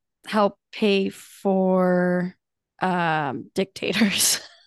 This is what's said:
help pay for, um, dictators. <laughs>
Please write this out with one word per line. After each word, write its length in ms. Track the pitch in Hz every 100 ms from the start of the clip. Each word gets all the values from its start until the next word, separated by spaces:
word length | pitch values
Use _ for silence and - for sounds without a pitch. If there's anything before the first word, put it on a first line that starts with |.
| _ _ -
help 340 | 214 202 - _
pay 340 | - 214 196 196
for, 1300 | - - - 196 190 185 185 180 180 180 180 180 - _ _ _ -
um, 680 | 185 180 170 156 139 123 - -
dictators. 840 | 190 - - 190 202 - - - -
<laughs> 40 | -